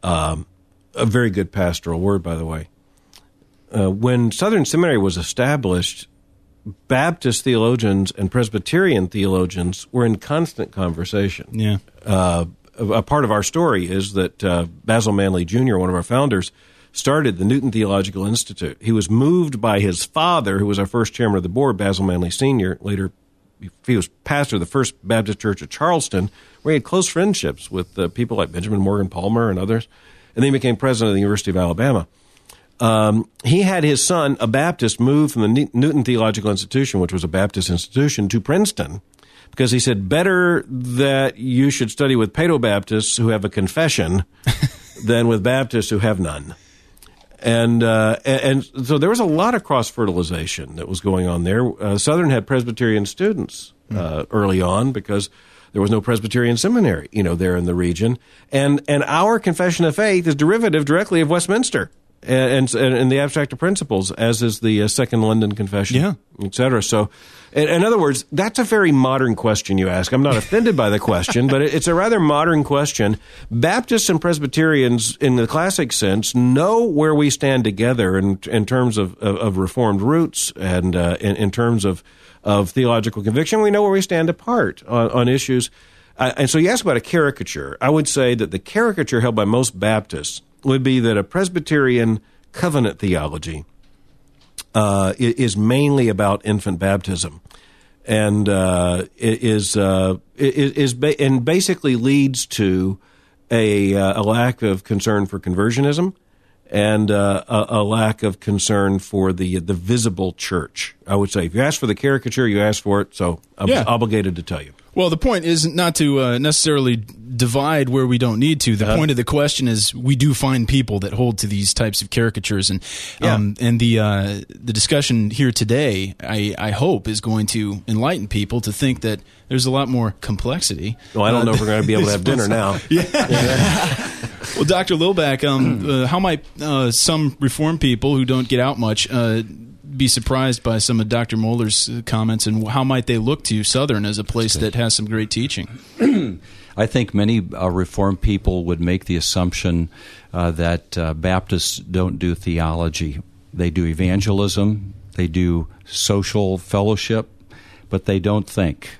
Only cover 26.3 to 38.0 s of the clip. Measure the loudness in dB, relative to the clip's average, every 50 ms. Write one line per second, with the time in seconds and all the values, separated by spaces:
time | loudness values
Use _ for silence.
26.3 | -6 -12 -20 -20 -20 _ _ 0 0 0 0 0 -2 -2 -2 0 0 0 0 0
27.3 | 0 0 -2 -6 -6 -6 -12 -10 -6 -6 -6 -6 -4 -4 -4 -4 -2 -4 -4 -4
28.3 | -2 -4 -4 -4 -4 -6 -6 -4 -2 0 0 0 0 0 -2 -2 -4 -4 -2 0
29.3 | 0 0 0 0 0 -2 -2 -2 -2 -2 -2 _ _ _ _ -20 -20 -20 _ _
30.3 | _ 0 2 2 2 2 2 0 -2 0 0 0 0 2 2 2 2 2 2 2
31.3 | 0 -2 -2 -2 0 0 0 0 0 0 0 0 2 0 -2 -6 _ _ _ _
32.3 | _ _ _ _ -20 -20 _ _ _ _ 0 2 4 4 4 4 2 2 0 -4
33.3 | _ _ 0 2 4 4 4 2 2 2 2 2 2 2 2 0 0 2 2 0
34.3 | 0 0 -2 0 2 2 2 0 0 0 -2 -2 0 2 2 2 4 4 2 2
35.3 | 0 0 2 2 4 2 2 0 0 0 0 2 2 0 0 2 0 2 2 0
36.3 | 0 0 0 -2 -2 -2 -4 -4 -2 -2 -2 0 0 0 0 0 -2 -4 -4 -2
37.3 | -2 0 0 0 -2 -4 -2 -2 -2 -4 -4 -2 -2 0